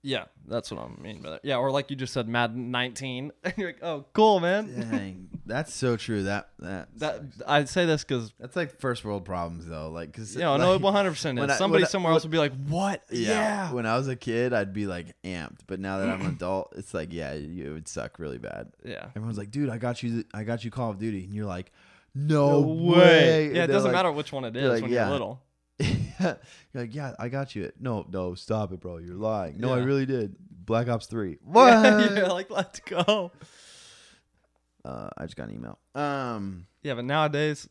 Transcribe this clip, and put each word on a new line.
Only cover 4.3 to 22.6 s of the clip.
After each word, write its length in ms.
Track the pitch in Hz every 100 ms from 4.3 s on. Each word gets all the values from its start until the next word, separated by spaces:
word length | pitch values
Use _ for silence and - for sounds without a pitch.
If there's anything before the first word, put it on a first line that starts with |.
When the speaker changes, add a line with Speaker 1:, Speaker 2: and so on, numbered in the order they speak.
| 196
Speaker 1:
man." 260 | 170 196 214 127 202
Speaker 2:
Dang, 380 | 113 98 92 92 -
that's 300 | - 120 151
so 220 | - 131 113
true. 240 | - 107
That, 260 | 95 101 - -
that 280 | 85 95 - -
Speaker 1:
That, 180 | 151 113 139 -
Speaker 2:
sucks. 60 | -
Speaker 1:
I 180 | 147
say 200 | 139 185
this 180 | 175 151
'cause 280 | - 127 113 _
Speaker 2:
That's, 160 | 123 180
like, 220 | 151 -
first 240 | 131 117
world 220 | 110 101 87
problems, 400 | 90 85 85 82
though. 240 | 80 80
Like, 240 | 82 82
'cause, 200 | - 110
Speaker 1:
Yeah, 220 | - 170 139
no, 140 | 180
it 40 | 185
Speaker 2:
like, 40 |
Speaker 1:
one 120 | 190
hundred 160 | 202 190
percent 280 | 147 156 123
Speaker 2:
when 120 | 139
Speaker 1:
is. 60 | 139
Speaker 2:
I, 20 |
Speaker 1:
Somebody 240 | 196 196
Speaker 2:
when 40 | 180
I, 40 |
Speaker 1:
somewhere 200 | 196 170
Speaker 2:
when 20 | 160
Speaker 1:
else 60 |
would 60 | 160
be 60 | 165
like, 140 | 147 131 139
"What? 360 | 165 196 196 _
Speaker 2:
Yeah. 180 | 120 117
Speaker 1:
Yeah." 420 | 214 214 147 180
Speaker 2:
When 100 | 123
I 120 | 113 117
was 100 | 135
a 80 | 123
kid, 380 | - 113 123
I'd 180 | 120 101
be, 140 | 98 101
like, 280 | 87 82 -
amped. 380 | 92 90 73 - -
But 140 | 95
now 180 | 95 95
that 100 | 95
I'm 140 | 95
an 40 | 95
Speaker 1:
<clears throat> 60 | -
Speaker 2:
adult, 360 | 90 95 - -
it's 180 | -
like, 180 | - 85
yeah, 220 | 85 73
you, 320 | 76 73 87 69
it 60 |
would 140 | 78 80
suck 300 | - 53 -
really 200 | 78 62
bad. 340 | 55 - - _
Speaker 1:
Yeah. 260 | - - -
Speaker 2:
Everyone's 220 | 107 113 104
like, 120 | 101
"Dude, 180 | 131 139
I 80 | 117
got 260 | 120 120
you, 220 | 120 117 -
I 120 | 104
got 200 | 107 117
you 60 | 113
Call 200 | 127 117
of 60 | 98
Duty." 260 | 110 98
And 100 | 92
you're 100 | 104 104
like, 260 | 90 92 _ _ _ _
"No 340 | 135 147 151 143
Speaker 1:
No 120 | 143